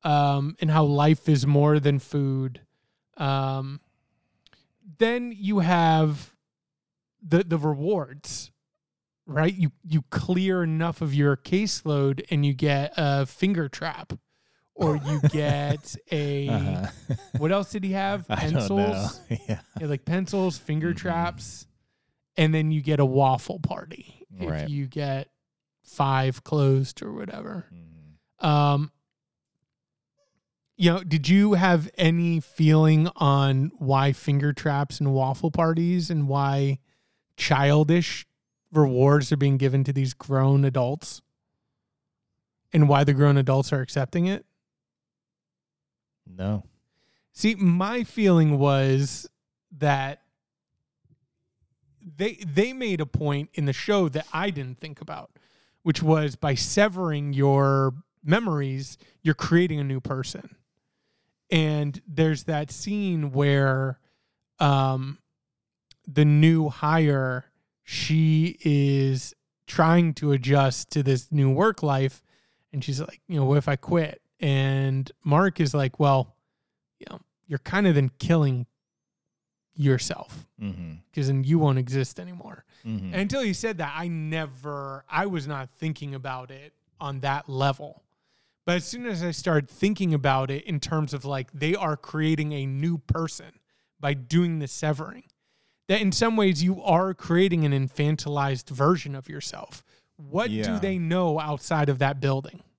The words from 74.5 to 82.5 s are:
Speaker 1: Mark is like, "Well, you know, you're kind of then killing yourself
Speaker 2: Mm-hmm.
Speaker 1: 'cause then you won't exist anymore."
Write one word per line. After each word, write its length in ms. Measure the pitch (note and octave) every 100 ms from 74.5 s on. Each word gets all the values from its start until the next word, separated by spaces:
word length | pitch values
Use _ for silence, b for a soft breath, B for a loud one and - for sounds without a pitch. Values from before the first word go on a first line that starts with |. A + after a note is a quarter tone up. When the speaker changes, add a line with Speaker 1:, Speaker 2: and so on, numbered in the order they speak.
| C3+ C3+ C3+ C3+ C3+ C3+ -
Speaker 1:
Mark 360 | - D3 F#3+ -
is 120 | D3+
like, 260 | D3 C3+ -
"Well, 340 | D3 C3+ B2+ _ _ _ _ _ _ _
you 60 | -
know, 100 | - _ _ _
you're 140 | C#3+
kind 280 | - F#3+ G3+
of 80 | D3
then 160 | C3+ _
killing 460 | - E3+ D3 B2+ B2 _ _ _ _ _ _ _ _ _ _
yourself 720 | - C#3+ B2+ - - - - - _
Speaker 2:
Mm-hmm. 320 | G#2 F2+ E2+ D#2+ _
Speaker 1:
'cause 140 | - C3+
then 160 | C3+ C3
you 140 | E3
won't 180 | D3+ C3
exist 400 | B2 C3+ B2+ -
anymore." 460 | F3+ F3 G#3+